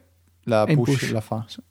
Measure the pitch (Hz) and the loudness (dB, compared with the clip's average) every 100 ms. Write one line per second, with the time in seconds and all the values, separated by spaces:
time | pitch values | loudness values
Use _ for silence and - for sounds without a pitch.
0 | _ _ _ _ - 110 107 147 120 135 | _ _ _ _ 0 2 4 2 2 0
1 | - 113 - 110 113 - - | -2 -4 -4 -8 -8 -16 -20